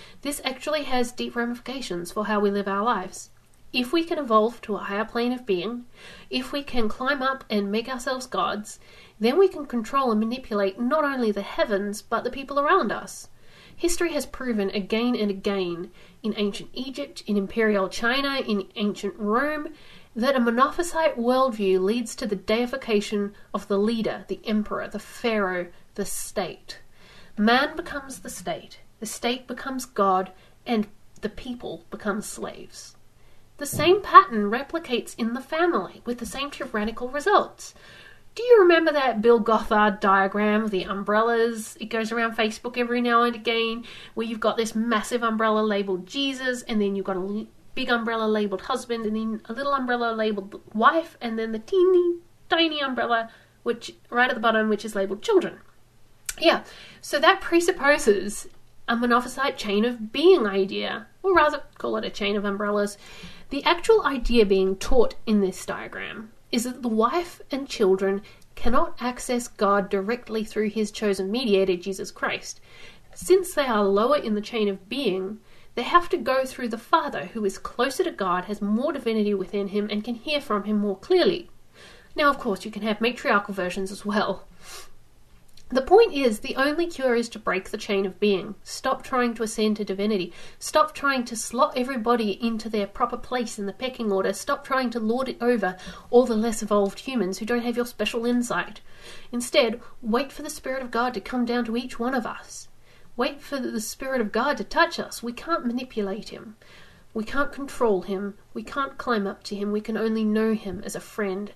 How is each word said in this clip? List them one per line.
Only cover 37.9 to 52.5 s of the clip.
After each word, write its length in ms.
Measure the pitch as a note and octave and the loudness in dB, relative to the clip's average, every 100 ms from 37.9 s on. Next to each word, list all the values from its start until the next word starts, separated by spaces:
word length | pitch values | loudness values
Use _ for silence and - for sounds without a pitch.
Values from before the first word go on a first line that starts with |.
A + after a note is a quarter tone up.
| - - - - - | -20 -20 -20 -16 -4
Do 80 | |
you 180 | A#4+ A#4 | 8 10
remember 320 | F4+ E4 D#4+ | 10 8 6
that 280 | D4 C4 A3 | 2 2 4
Bill 180 | A3+ A#3 | 6 6
Gothard 600 | G#3+ A3 A3 G#3+ G#3 G3+ | 6 2 4 4 4 4
diagram 640 | G3+ G3 G3 G3+ G#3+ G#3 | 4 4 4 2 2 2
of 80 | A3 | 0
the 120 | F#3+ | -2
umbrellas? 920 | F3+ G3 G3+ G#3 A#3 A#3 A#3 A3+ G#3+ - | -4 -4 0 2 4 4 2 0 -10 -12
It 40 | G#3+ | -6
goes 280 | A3+ A3 | -4 -2
around 240 | A#3 A3+ A3 | -2 -2 0
Facebook 400 | A3 A3 B3 A#3+ | -2 -2 -6 -4
every 240 | A#3+ A#3+ | 0 0
now 220 | A#3+ A#3 | 4 4
and 120 | A#3+ A#3 | 4 0
again, 480 | A3 A3+ A3+ A#3 A#3 - - | -2 0 0 -4 -10 -16 -12
where 140 | - A3+ | -6 -6
you've 120 | A3 | -2
got 160 | A3 A3 | 0 0
this 200 | A3 A3 | 0 0
massive 480 | A#3 A3 G#3 A#3+ | 0 0 0 -2
umbrella 360 | A#3 A3 A3 G#3+ | 0 2 2 2
labeled 480 | G#3+ G3+ G3 F#3 F3+ | 2 0 0 -4 -4
Jesus, 540 | C#4 C#4 C4 C4 B3 | -4 -4 -2 -4 -4
and 180 | - G#3+ | -2 0
then 140 | G3+ G3 | 0 0
you've 100 | F#3+ | -2
got 100 | F#3+ | -4
a 20 | |
l-, 280 | F#3+ G#3 A3 - - - | -4 -6 -8 -14 -10 -4
big 140 | B3+ | 0
umbrella 360 | A#3+ A3+ A3+ A3 | 0 0 -2 0
labeled 360 | G#3+ G#3 F#3+ | 0 0 -4
husband, 440 | - B3+ - A#3 A3 | -4 -6 -4 -4 -2
and 100 | G#3+ | -2
then 260 | A3 G#3+ - | -2 -6 -8
a 80 | |
little 200 | A3+ C#4 | -6 -2
umbrella 400 | C#4 B3+ A#3+ A#3 | 0 0 0 0
labeled 480 | A3 A3 G#3 G3 - - | 0 -2 -2 -6 -12 -8
wife, 440 | G#3+ A#3+ D#4+ D#4 - | 2 4 4 0 -6
and 180 | A#3 A3+ | -6 -4
then 140 | A3+ | -4
the 60 | A3 | -6
teeny 560 | - F#4+ F4+ F4+ F4 F4 - - | -2 4 6 6 4 0 -8 -20
tiny 320 | - | -2